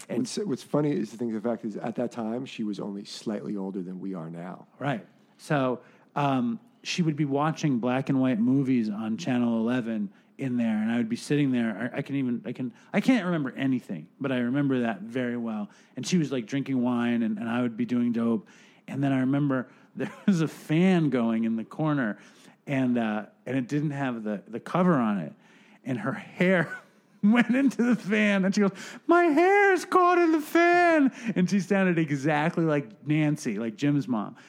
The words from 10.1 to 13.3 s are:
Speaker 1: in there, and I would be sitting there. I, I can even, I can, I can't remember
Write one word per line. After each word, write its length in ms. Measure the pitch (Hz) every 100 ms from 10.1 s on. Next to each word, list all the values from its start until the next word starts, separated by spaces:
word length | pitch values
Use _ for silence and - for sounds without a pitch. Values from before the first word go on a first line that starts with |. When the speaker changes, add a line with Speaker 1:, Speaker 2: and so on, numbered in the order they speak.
| - _ -
Speaker 1:
in 200 | 135 123
there, 180 | 113 107
and 100 | 110
I 60 | 117
would 100 | 113
be 60 | 117
sitting 360 | - 147 139
there. 380 | 123 113 98 123
I, 60 | -
I 20 |
can 140 | 139 139
even, 240 | 127 117 117
I 60 |
can, 220 | 123 123 - -
I 60 | 202
can't 260 | 254 247
remember 280 | 180